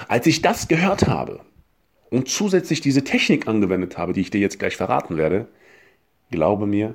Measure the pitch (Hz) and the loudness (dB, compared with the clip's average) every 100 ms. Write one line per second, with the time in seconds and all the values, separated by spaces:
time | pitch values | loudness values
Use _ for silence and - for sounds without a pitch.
0 | - 120 160 143 185 220 - 160 190 202 | -4 2 2 2 0 -2 0 2 2 2
1 | - 80 60 50 - _ _ _ _ _ | 2 0 -4 -10 -18 _ _ _ _ _
2 | _ 123 131 - 208 180 - 147 139 135 | _ -2 -2 -2 2 2 2 0 2 2
3 | 139 254 - 156 - 110 95 92 90 - | 2 0 2 2 2 0 2 0 -2 -4
4 | 85 92 90 104 98 - 95 - 92 135 | -4 -2 -2 0 0 -2 -6 -4 -2 -2
5 | - 80 78 95 113 _ _ - _ _ | -2 -2 0 0 -4 _ _ -20 _ _
6 | _ _ _ 80 80 104 104 101 110 | _ _ _ 0 0 0 0 -2 -2